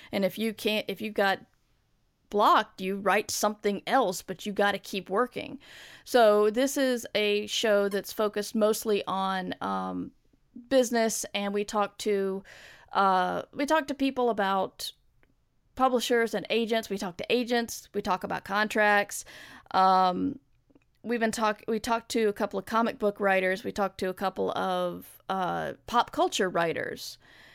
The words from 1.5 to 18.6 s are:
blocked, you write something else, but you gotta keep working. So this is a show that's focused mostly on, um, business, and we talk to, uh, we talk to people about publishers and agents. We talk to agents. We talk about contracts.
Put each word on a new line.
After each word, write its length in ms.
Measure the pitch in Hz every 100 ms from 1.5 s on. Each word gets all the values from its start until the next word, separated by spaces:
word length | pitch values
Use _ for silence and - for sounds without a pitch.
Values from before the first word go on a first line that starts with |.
| _ _ _ _ _ _ _ _
blocked, 500 | 202 240 320 208 -
you 160 | 185 196
write 340 | 202 202 -
something 520 | - 208 214 202 196 -
else, 360 | 262 208 185
but 240 | - 180 208
you 60 |
gotta 240 | 196 202 196
keep 320 | - 196 180
working. 480 | 196 247 - - - - - - -
So 440 | - 247 220 208 208
this 300 | 214 269 294
is 280 | 262 247 -
a 320 | 202 208 208 208
show 420 | - 226 202 202
that's 240 | 196 -
focused 400 | - 214 208 208
mostly 500 | 220 214 214 226 202 -
on, 480 | 190 190 190 185 -
um, 520 | 196 190 185 180 - - _ _ _ - -
business, 560 | 269 240 233 226 - -
and 180 | 202 202
we 120 | 208
talk 340 | 208 214 202 -
to, 440 | 214 196 196 190 - - - - -
uh, 480 | - 196 185 180 175 -
we 140 | - 285
talk 220 | 311 285
to 60 |
people 360 | 277 269 262 240
about 640 | 214 196 196 190 - - - _ _ _ _ _ _ _
publishers 580 | - 262 247 - 240 233
and 140 | 202 -
agents. 400 | 226 220 226 220
We 80 | 196
talk 220 | 196 -
to 80 | -
agents. 600 | 240 233 240 233 - -
We 80 | 202
talk 240 | 202 180
about 200 | 185 175
contracts. 840 | - 196